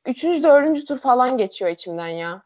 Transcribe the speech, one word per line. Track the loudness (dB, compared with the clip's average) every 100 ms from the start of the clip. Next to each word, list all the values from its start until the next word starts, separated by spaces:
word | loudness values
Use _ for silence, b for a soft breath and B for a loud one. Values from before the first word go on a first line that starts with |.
| -8
üçüncü, | -4 -2 2
dördüncü | 6 6 4 -2
tur | -4 -4
falan | 0 2 2 0
geçiyor | -2 -4 -4
içimden | -4 -8 -8 -8
ya. | -8 -8 -10